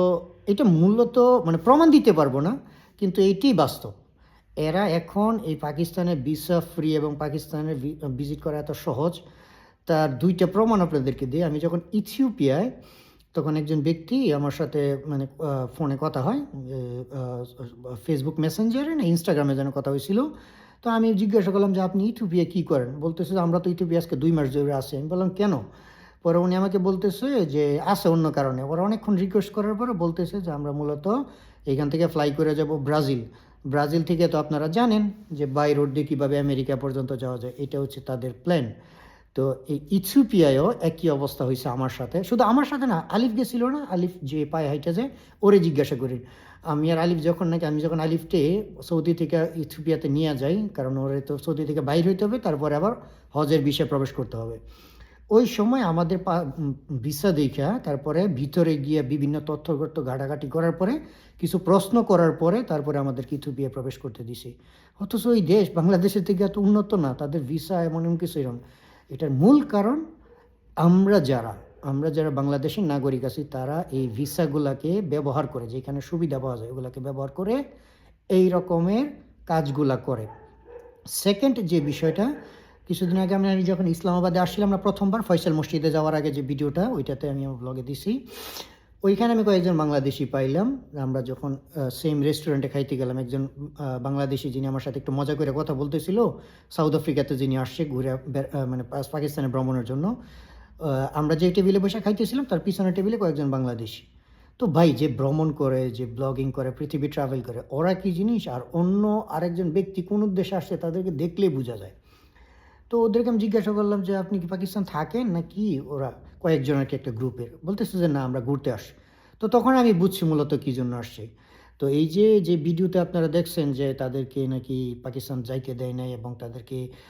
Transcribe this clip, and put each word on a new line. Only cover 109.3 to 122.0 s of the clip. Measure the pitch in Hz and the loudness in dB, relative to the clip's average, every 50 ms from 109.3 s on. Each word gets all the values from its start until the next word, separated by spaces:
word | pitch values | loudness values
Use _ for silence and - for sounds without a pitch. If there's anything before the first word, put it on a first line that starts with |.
| 147 160 175 175 170 180 185 165 | -4 -4 -2 -2 -2 -2 -2 0
ব্যক্তি | 156 196 190 196 196 185 | 0 0 -2 -2 -4 -8
কোন | 170 - 208 208 | -4 -2 0 0
উদ্দেশ্যে | 214 208 185 190 185 - 196 | 0 0 0 -2 -2 -2 -2
আসছে, | 180 - - 185 | -4 -4 -4 -6
তাদেরকে | - 175 165 160 190 185 190 | -4 -4 -4 -4 -2 -4 -4
দেখলেই | 160 135 170 170 170 196 196 180 | -4 -2 -4 -4 0 2 0 2
বোঝা | 135 131 123 120 117 | 2 0 -4 -6 -8
যায়। | 101 95 92 - - _ _ _ _ _ _ _ - - _ - - _ - _ _ _ - | -12 -14 -18 -20 -20 _ _ _ _ _ _ _ -20 -20 _ -20 -20 _ -20 _ _ _ -2
তো | 233 233 | 2 2
ওদেরকে | 226 226 202 233 233 247 | 2 4 4 2 2 2
আমি | 233 208 | 2 2
জিজ্ঞাসা | 214 208 214 220 180 208 | 2 2 2 0 0 2
করলাম | 208 208 208 202 208 202 | 0 0 2 0 0 0
যে, | 185 185 196 | 0 -2 -2
"আপনি | 190 185 190 208 185 | -2 -2 -2 -4 -4
কি | 165 | -4
পাকিস্তান | 170 190 175 196 180 - 208 180 | -4 -6 -6 -6 -6 -4 -6 -6
থাকেন | - - 151 156 - 220 240 254 | -4 -4 -6 -6 -4 -4 -2 -2
নাকি?" | 214 170 170 - - - 196 214 208 156 135 | 0 -2 -2 -4 -6 -6 -4 -2 -2 -2 -2
ওরা | - - 147 135 135 120 - - - - - - | -4 -6 -6 -6 -6 -6 -8 -12 -20 -20 -20 -4
কয়েকজন | - 165 160 143 127 143 143 | 0 2 2 2 2 0 0
আর | 139 135 | 0 0
কি | 139 139 | -2 -4
একটা | 131 - 135 | -6 -6 -8
গ্রুপের, | 110 110 131 127 - 123 117 - - - 160 | -6 -4 -4 -6 -6 -6 -12 -14 -14 -12 -6
বলতেছে | 175 202 202 214 - 190 180 | -6 -2 -2 -4 -4 0 0
যে, | 175 165 | 0 2
"না, | 139 139 131 | 2 0 -2
আমরা | 123 127 131 | -2 -4 -4
ঘুরতে | 117 131 143 135 - 135 | -2 -2 -4 -2 -2 -4
আসি।" | 117 107 - - - - _ _ _ _ _ - _ - | -4 -4 -8 -16 -20 -20 _ _ _ _ _ -20 _ -6
তো | 220 208 | -2 2
তখন | 247 240 220 262 262 | 2 4 6 6 6
আমি | 254 240 233 | 6 6 6
বুঝছি | 202 165 185 190 190 - 175 | 6 6 4 2 2 2 0
মূলত | 160 156 147 143 151 156 | 2 2 2 2 2 0
কী | 117 - 143 | -2 0 -2
জন্য | 123 131 123 123 123 | -4 -2 -4 -4 -4
আসছে। | 120 113 - - 113 107 113 - _ _ _ - - - - _ - | -6 -8 -10 -12 -14 -16 -16 -16 _ _ _ -20 -20 -20 -20 _ -2
তো | 139 139 | -2 2
এই | 139 151 | 2 2